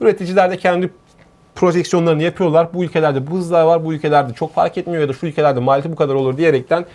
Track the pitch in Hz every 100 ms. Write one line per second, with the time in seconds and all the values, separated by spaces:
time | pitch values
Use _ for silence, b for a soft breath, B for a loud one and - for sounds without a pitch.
0 | 226 196 180 185 185 185 185 175 180 -
1 | _ _ _ _ _ - 180 175 - 180
2 | 165 151 165 160 180 156 170 175 175 160
3 | 156 135 139 185 170 170 160 170 160 156
4 | 156 147 131 120 160 - 165 180 175 170
5 | 143 131 170 147 151 127 127 139 160 156
6 | 147 135 131 131 165 135 123 165 170